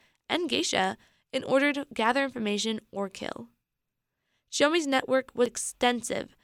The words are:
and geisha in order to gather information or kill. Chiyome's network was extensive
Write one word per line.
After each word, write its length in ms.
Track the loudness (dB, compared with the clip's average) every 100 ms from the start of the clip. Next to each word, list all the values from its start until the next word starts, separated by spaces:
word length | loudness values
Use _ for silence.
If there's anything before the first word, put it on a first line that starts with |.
| _ _ -4
and 200 | -2 0
geisha 500 | -2 0 0 0 -4 _ _ _
in 100 | -8
order 280 | 0 2 4
to 140 | 0 -4
gather 300 | 0 2 2
information 560 | 0 -2 -2 0 -2 -4 -6
or 160 | -8 -8
kill. 400 | -6 -8 -8 -12 _ _ _ _ _ _ _ _ _ _
Chiyome's 340 | 2 4 4 2
network 440 | 2 4 0 0
was 140 | 0 0
extensive 880 | 0 -8 0 0 0 -4 -6 -6 _